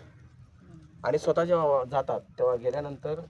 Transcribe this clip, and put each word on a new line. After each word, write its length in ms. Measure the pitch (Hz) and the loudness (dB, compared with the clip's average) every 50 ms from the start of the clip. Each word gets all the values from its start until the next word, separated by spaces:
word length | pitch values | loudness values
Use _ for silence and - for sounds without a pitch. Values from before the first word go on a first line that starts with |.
| - - - - - - - - - - - - - - - - - - - - - | -16 -20 -20 -20 -20 -20 -20 -20 -20 -20 -20 -20 -20 -20 -20 -20 -20 -20 -16 -6 -2
आणि 140 | 120 139 156 | 0 0 0
स्वतः 260 | - 175 151 170 175 | 0 0 2 2 2
जेव्हा 400 | 170 180 165 160 147 143 135 127 | 4 4 4 4 4 2 2 0
जातात 360 | 123 139 135 135 - 123 101 | 0 -2 -2 0 0 -4 -6
तेव्हा 360 | - - - - 131 127 123 | -6 -10 -4 0 0 2 2
गेल्यानंतर 640 | 117 117 127 123 143 143 143 139 139 - 151 156 160 170 | 0 0 -2 -2 -2 -4 -6 -8 -8 -6 -6 -6 -8 -8